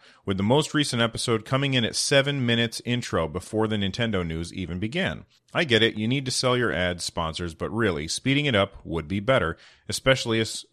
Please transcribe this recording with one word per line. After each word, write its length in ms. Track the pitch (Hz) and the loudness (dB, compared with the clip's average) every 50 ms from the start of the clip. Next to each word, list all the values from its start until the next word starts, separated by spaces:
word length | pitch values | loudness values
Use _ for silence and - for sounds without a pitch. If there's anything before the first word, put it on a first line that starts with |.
| - - - _ - | -20 -20 -20 _ -4
with 140 | 98 98 | -2 0
the 60 | 92 98 | 2 2
most 320 | 107 131 156 151 - - | 4 4 2 2 0 0
recent 260 | 151 143 - 127 117 | -2 -2 0 0 0
episode 420 | 117 117 - - - 127 113 110 - | 0 0 0 -2 -2 0 0 -2 0
coming 300 | - 135 135 139 139 131 | -2 -2 0 0 2 0
in 100 | 127 113 | 2 0
at 120 | - - | 0 -2
seven 500 | - - - 143 139 135 143 143 139 123 | -2 0 4 4 4 4 2 0 0 0
minutes 380 | 120 117 117 117 113 - - - | 2 2 2 0 0 -2 -6 -4
intro 420 | 117 120 120 - - 107 87 82 | -4 -4 -4 -2 -2 0 0 0
before 400 | 78 76 87 - - 110 107 110 | 0 -4 -6 -8 -4 0 0 0
the 100 | 107 110 | 2 2
Nintendo 460 | 101 101 95 - - 117 113 101 92 87 | 0 0 -2 -2 -2 -2 0 0 0 -2
news 300 | 82 80 82 85 82 - | -2 -4 -4 -6 -6 -6
even 240 | - 90 78 87 | -8 -6 -6 -4
began. 480 | 90 104 110 143 180 190 104 73 50 - _ _ _ _ _ - | -4 -4 -2 -2 -2 -2 -2 -4 -8 -12 _ _ _ _ _ -2
I 80 | 131 147 | -2 2
get 180 | 131 117 104 | 4 6 6
it, 160 | 113 113 - | 6 4 2
you 100 | 107 110 | 2 -2
need 180 | 117 131 143 135 | 0 0 -2 -2
to 60 | 127 | -2
sell 240 | - - 131 127 127 | -2 0 0 2 2
your 160 | 123 120 98 | 2 2 0
ads, 320 | 67 85 90 90 87 85 - | 0 0 0 0 -2 -4 -6
sponsors, 520 | - - 87 82 80 80 - 87 85 80 | -6 -4 -2 -2 -2 -2 -4 -6 -6 -6
but 160 | - 87 69 | -6 -6 -4
really, 360 | 95 113 113 98 82 73 78 | -2 0 2 2 2 0 -2
speeding 380 | 80 - - - 131 135 147 147 | -6 -6 -2 0 0 2 2 2
it 80 | 143 117 | 2 2
up 220 | 98 101 - - - - | 2 2 2 -2 -10 -10
would 220 | 87 82 82 78 | -6 -4 -4 -4
be 120 | 73 95 104 | -2 -4 -2
better, 380 | 101 123 135 120 82 82 82 - - - - _ _ - | 2 2 2 2 2 0 -4 -6 -12 -20 -20 _ _ -8
especially 500 | - - - 131 131 127 - 120 113 113 | -6 -2 2 2 2 2 2 0 0 0
as, 280 | 110 - - - - _ | 0 -2 -4 -12 -10 _